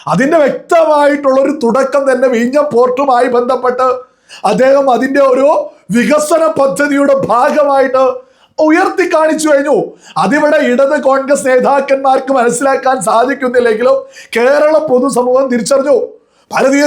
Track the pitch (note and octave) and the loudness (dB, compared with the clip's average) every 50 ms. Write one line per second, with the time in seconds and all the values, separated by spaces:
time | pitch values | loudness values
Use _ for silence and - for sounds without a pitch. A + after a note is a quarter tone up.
0 | - D3 D#3+ F3+ C4 C#4+ E4+ E4 D4 B3+ F3+ - - - F4 E4 D#4+ D#4 D4+ D4 | -6 -4 -2 0 0 2 2 2 2 0 -2 -4 -4 0 0 2 2 2 2 2
1 | C#4+ C#4+ D4 C#4+ C#4+ C4+ C4 C4+ C#4 C#4+ C#4 - A#3+ A#3 G#3+ C4 C4 C4 - C#4+ | 2 2 0 0 0 0 0 2 0 0 -2 -2 -2 0 0 0 0 0 -2 -2
2 | C#4 C4+ B3+ B3 C4+ B3 B3 A3+ A#3+ B3 C4 D4 D4 D4 A3+ A#3 B3 B3+ B3 C4 | 0 0 0 0 0 0 0 0 -2 0 0 -2 -2 0 0 0 2 2 0 -2
3 | C#4+ C4+ B3 A#3+ B3+ B3+ A#3 A#3+ A#3+ A#3+ C4 B3 B3+ B3+ B3 B3+ C4 B3+ B3+ B3+ | 0 0 0 0 0 0 0 -2 -2 -2 -2 -2 -2 -4 -2 0 -2 -2 -2 -4
4 | - - _ _ _ _ - - - F#3+ G#3 - B3+ C4+ C#4 C#4 C#4 C4+ A#3+ A3 | -8 -16 _ _ _ _ -14 -6 -4 -2 0 2 2 2 2 2 2 0 0 0
5 | B3+ C4+ C4+ C#4+ C#4 C4+ B3+ C4+ C4+ D4 D#4+ D5 - - - _ _ - F3+ A#3+ | 0 0 0 2 2 2 2 2 2 2 0 0 -4 -6 -12 _ _ -4 -2 0
6 | A#3 G#3 D4 D4+ D4+ D4+ E4+ D#4 D#4+ D#4 D#4+ D#4 C#4 C4+ C4+ C4+ C#4+ D4 C#4 C#4+ | 0 2 0 0 0 0 0 0 0 0 0 0 -2 0 0 -2 -2 0 0 0
7 | C#4 C#4 C#4 C4+ C4 - G#3+ A#3+ C4 D4 A#3+ D4+ C#4+ C#4 C#4 C4+ C4 C4+ B3+ C4 | 2 2 2 0 0 0 0 0 0 0 0 0 0 2 2 0 0 0 0 0
8 | C4 B3+ B3+ - - _ _ _ _ _ _ - D#4 D#4 D#4 F4 G4 F#4 - - | 0 0 -2 -6 -12 _ _ _ _ _ _ -2 0 2 2 2 0 0 -2 -2
9 | F4+ F4+ E4+ D#4 D#4 D#4 D4+ - D4+ D#4 D4 C#4 C#4+ D4+ C4+ F#3+ - - - - | -2 -2 0 0 0 0 -2 -2 0 0 0 0 2 0 -2 -2 -2 -6 -10 -18
10 | - - - - F3+ G3 C4 D4+ D4+ D4+ D4+ D4 C#4 A#3+ B3 B3 C#4 C#4 D4+ C#4+ | -20 -10 -6 -4 -2 -2 0 0 0 0 0 0 0 0 0 0 0 0 0 0
11 | A#3 C4 C4 C4+ C4+ C4 C#4+ C#4 C#4 C4 B3+ B3+ B3 B3 C#4 C#4+ C4+ C#4 C4+ C4+ | 0 0 0 0 0 -2 -2 -2 0 0 0 2 2 2 0 0 0 0 -2 0
12 | C4+ C4+ C4 C4+ C4+ C4+ C4+ C4+ A#3 A#3+ - - C#4 C4+ C4+ B3+ C4 C4 C4 B3 | 0 0 0 0 0 -2 0 0 0 0 -2 -2 -2 -2 -2 0 0 -2 -2 -2
13 | F3 A3 G#3 A3+ B3 C4 C4+ - C4 B3 A#3+ B3 A#3 A#3 A3 G#3 A#3+ B3+ C4+ C4+ | -2 0 0 0 0 0 -2 -4 -4 -2 0 0 0 0 0 0 0 0 0 -2
14 | - - - - - - - A3+ A#3 C#4 C#4+ D4 D4+ D4+ D#4 D4+ D4+ D#4 B3+ B3 | -4 -8 -18 -20 -16 -6 -4 0 0 2 2 2 2 2 2 0 0 0 0 0
15 | C4 C4+ - A#3 B3 B3 B3 C4 C#4 C4 A#3+ A#3 G3+ B3 C#4 C4+ C4+ D4 C#4 A3 | 0 0 -2 -2 0 0 0 0 0 0 -2 -4 -2 0 0 0 2 0 0 0
16 | D#3+ - - - _ _ _ _ _ _ - - A3 C4+ C4+ C#4 D4 | 0 -4 -10 -18 _ _ _ _ _ _ -4 -2 0 0 2 2 2